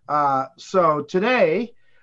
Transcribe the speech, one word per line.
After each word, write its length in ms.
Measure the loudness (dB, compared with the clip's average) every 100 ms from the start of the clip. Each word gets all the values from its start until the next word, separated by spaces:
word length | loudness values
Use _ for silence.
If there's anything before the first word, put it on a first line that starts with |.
| -4
uh, 380 | -2 0 0 -4 -12
so 440 | -4 2 2 0
today 720 | -2 -2 0 2 2 0 -6 -12 _ _